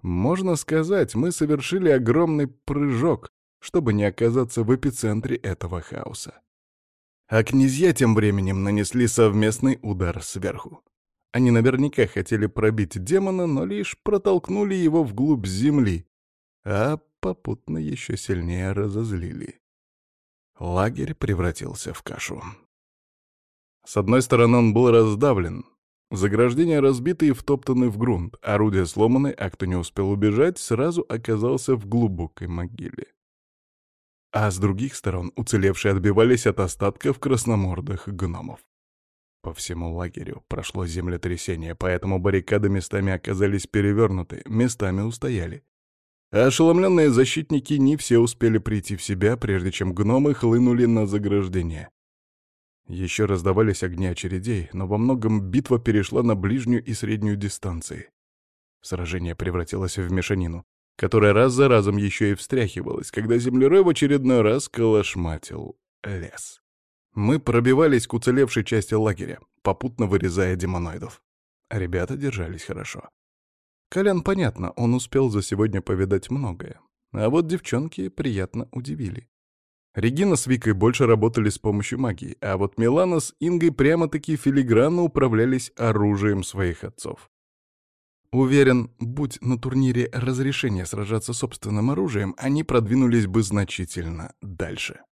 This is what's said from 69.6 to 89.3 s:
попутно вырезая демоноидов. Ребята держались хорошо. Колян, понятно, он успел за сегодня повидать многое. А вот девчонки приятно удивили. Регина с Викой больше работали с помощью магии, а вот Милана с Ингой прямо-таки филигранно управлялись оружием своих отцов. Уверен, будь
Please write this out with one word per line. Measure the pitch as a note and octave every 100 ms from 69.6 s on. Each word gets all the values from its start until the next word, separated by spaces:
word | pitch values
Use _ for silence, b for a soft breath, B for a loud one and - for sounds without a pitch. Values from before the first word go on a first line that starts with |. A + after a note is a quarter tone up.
попутно | - F#2+ B2+ A#2 G#2
вырезая | F#2+ F2+ F2 F#2 F#2
демоноидов. | F#2 F2+ E2+ E2 - - _ _ _ _ _
Ребята | G#2+ F2+ F2 F#2 C3+
держались | C#3 A2+ E2 D#2+
хорошо. | - - - - - _ _ _ _ _ _ _ _
Колян, | F3+ G3+ F#3
понятно, | - F#3+ C3+ - F#2
он | - A#2
успел | B2 - C3+ C3
за | G#2
сегодня | F#2+ G2+ G#2+ G2
повидать | - F#2+ F#2+ G2 -
многое. | C3+ B2 E2+ - - _ _ _
А | G#2 G#2+
вот | D#3 D#3+
девчонки | F3+ - B2 D#3 - F#3
приятно | - C#3+ G2+ F#2 A#2 A#2
удивили. | B2+ B2 D3+ G#2+ - - _ _ _ _ _ _
Регина | - A2+ C#3+ G3
с | D#3 B2+
Викой | B2+ A2+
больше | G2 A2 B2 A#2+
работали | A2 A2 A#2+ G#2
с | -
помощью | A2 G2+ G#2 B2+
магии, | B2+ F#2 - -
а | G2 F#2+
вот | G2 -
Милана | A#2 D3 F#3 E3
с | - _
Ингой | D#3+ F3 E3
прямо-таки | C3 C#3 E3+ D#3+ D3+ D#3
филигранно | D3+ C#3+ C#3 B2+ A2+ C#3+ F3
управлялись | E3+ - C3 A2 A#2+ C3 - -
оружием | A#2 G#2+ G#2 G2+ G#2 G2
своих | F2+ G2 F2+ E2+
отцов. | G2 - - - _ _ _ _ _ _ _ _ _ _ _
Уверен, | B2 C3 C#3+ C3 B2+ A#2 _
будь | A#2 C3+ C#3